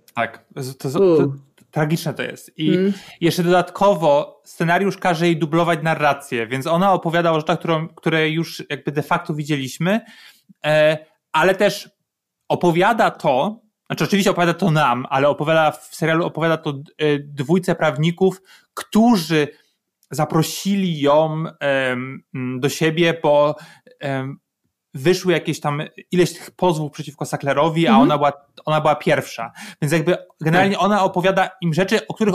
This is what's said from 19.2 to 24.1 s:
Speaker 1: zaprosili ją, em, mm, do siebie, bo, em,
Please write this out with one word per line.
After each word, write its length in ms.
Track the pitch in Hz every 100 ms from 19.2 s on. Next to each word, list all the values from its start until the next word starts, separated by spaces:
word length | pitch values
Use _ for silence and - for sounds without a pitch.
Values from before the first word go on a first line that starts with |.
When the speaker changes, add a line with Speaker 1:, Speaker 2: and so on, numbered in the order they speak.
| 160 160 147 - _ _ _ _ _
Speaker 1:
zaprosili 880 | 135 151 165 156 - 190 196 185 156
ją, 440 | 139 147 156 156 160 -
em, 640 | 143 135 131 123 131 139 -
mm, 260 | 135 127 127
do 80 | 143
siebie, 500 | 143 160 156 170 165
bo, 340 | 156 147 147 147 - - _ _
em, 380 | 143